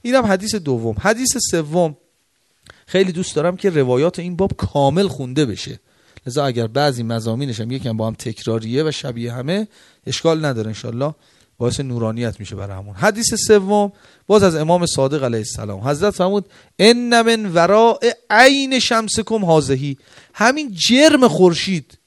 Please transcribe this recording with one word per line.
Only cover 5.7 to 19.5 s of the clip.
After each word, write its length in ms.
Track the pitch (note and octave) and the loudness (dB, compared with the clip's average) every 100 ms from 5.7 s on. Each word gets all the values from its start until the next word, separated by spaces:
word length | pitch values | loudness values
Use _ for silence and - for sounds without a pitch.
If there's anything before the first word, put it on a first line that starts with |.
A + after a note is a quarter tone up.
| A#2 _ _ _ _ - | -14 _ _ _ _ -8
لذا 200 | B2+ C#3 | -4 -2
اگر 200 | A#2+ A2+ | -2 -4
بعضی 360 | B2+ D3 B2 | 0 0 -2
مضامینش 580 | A2+ A2+ A2+ A2+ C#3 A2 | -4 -4 -4 -4 -4 -6
هم 100 | A2+ | -6
یکم 260 | C3 A#2+ A2 | -6 -6 -4
با 100 | A2 | -4
هم 80 | |
تکراریه 720 | A2 A#2 A2+ - A2 A2+ B2+ | -4 -10 -8 -4 -4 -2 -2
و 60 | D#3 | -2
شبیه 420 | C#3 C#3 A#2 A#2 | -4 -10 -10 -10
همه، 360 | B2 C3+ G3 G#3+ _ _ _ - | -8 -6 -4 -6 _ _ _ -10
اشکال 380 | A#2+ E3 D#3+ | -2 0 0
نداره، 220 | D3 A#2 A2 | -2 -4 -6
انشالله 480 | G#2+ A#2 A#2 C#3+ D3+ _ _ _ _ | -8 -10 -6 -6 -6 _ _ _ _
باعث 220 | A#2+ A#2+ | -4 -2
نورانیت 600 | C3+ A#2+ A2 A2+ A#2 - | -6 -4 -4 -4 -6 -6
می‌شه 160 | G2 G2 | -12 -12
برای 200 | G2 F#2+ | -12 -12
همون. 180 | G2+ | -14
حدیث 400 | F#2+ G3 G#3 A3 | 0 0 0 -4
سوم 580 | A3+ - G#3 F#3+ G#3 G3+ _ _ _ - | -4 4 4 4 0 0 _ _ _ 2
باز 160 | G#3 | 4
از 140 | G3 D#3 | 4 2
امام 300 | D#3 F3+ E3+ | 0 0 0
صادق 380 | - C3+ D3 | 0 0 0
علیه 140 | B2+ A#2 | -2 -4
السلام، 500 | G#2+ B2 G#2 F#2+ B2 | -6 -10 -10 -6 -4
حضرت 260 | D3 G#3 | 0 -2
فرمود: 320 | F#3+ F#3 G3+ F#3+ _ _ - | 0 0 -2 -6 _ _ 4
"ان 440 | G3+ A#3+ A#3+ A#3 | 4 4 4 2
من 300 | A3+ A3+ G#3 | 4 0 0
وراء 460 | E3 E3+ G#3 A#3 A3+ A#3 - _ | 2 4 6 4 4 -2 -2 _
عین 480 | G#3 C4 C#4 C4+ C4 | 6 6 6 0 -2
شمسکم 680 | - A3+ A3 - G#3 A3 | 0 -2 0 -4 -2 -2
هذه." 520 | F#3 | 4